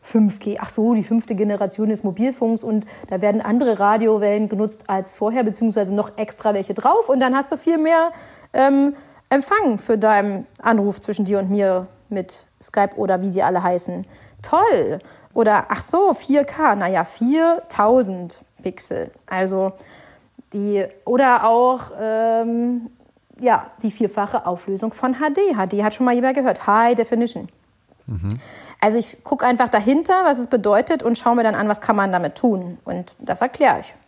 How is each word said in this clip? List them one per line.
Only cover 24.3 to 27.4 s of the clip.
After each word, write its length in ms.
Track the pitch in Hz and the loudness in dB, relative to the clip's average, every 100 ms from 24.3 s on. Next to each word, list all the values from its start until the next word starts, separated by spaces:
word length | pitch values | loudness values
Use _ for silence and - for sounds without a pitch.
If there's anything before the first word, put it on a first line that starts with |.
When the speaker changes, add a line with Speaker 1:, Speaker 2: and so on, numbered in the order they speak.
| 185 - | -4 -4
Speaker 1:
Auflösung 440 | 175 - 196 220 | -6 -6 -6 -6
von 280 | - 254 247 | -4 -4 -2
H 100 | 302 | -2
D. 260 | 294 403 240 | 0 0 0
H 120 | 190 | -2
D 160 | 202 | 0
hat 100 | 214 | -2
schon 120 | 214 254 | 0 0
mal 100 | 240 | 2
jemand 200 | 254 269 | 0 0
gehört. 300 | 254 190 - | 0 -2 2
High 300 | 208 233 240 | 4 4 2
Definition. 520 | 226 233 233 180 | 0 0 -2 -4